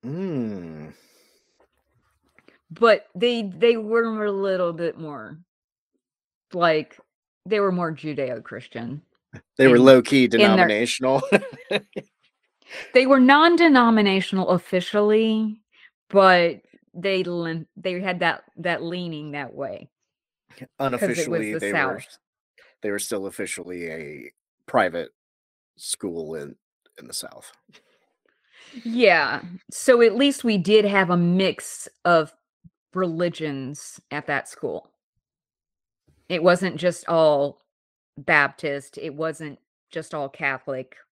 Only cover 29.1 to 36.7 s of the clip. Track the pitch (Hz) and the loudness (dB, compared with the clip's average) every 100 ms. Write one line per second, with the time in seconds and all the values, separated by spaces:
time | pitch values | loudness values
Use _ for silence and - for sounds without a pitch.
29.1 | 170 139 131 175 180 _ - - 240 233 | 4 0 -4 -10 -20 _ -6 2 6 4
30.1 | 208 285 269 240 208 170 214 208 196 175 | 4 0 0 -2 -2 4 4 4 0 2
31.1 | 175 175 180 190 - - - - _ 175 | 2 2 2 0 -4 -12 -16 -18 _ 2
32.1 | 170 156 _ _ _ 175 _ _ 180 185 | 2 2 _ _ _ _ _ _ -6 -4
33.1 | 160 175 165 156 139 131 147 - - _ | -2 -4 -4 -8 -8 -12 -14 -18 -20 _
34.1 | 143 151 139 - - 135 85 _ _ _ | -12 -6 -8 -8 -12 -10 -10 _ _ _
35.1 | _ _ _ _ _ _ _ _ _ _ | _ _ _ _ _ _ _ _ _ _
36.1 | _ _ 175 170 175 185 | _ _ 0 2 2 -2